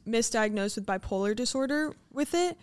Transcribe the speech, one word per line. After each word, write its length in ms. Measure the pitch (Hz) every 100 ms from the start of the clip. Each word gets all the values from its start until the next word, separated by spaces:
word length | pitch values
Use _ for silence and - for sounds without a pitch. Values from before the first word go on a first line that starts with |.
| -
misdiagnosed 720 | 233 233 220 214 208 202 214
with 100 | 202
bipolar 480 | 190 - 190 202 214
disorder 580 | 247 269 269 294 311 - _
with 200 | 269 294
it 240 | 339 359 339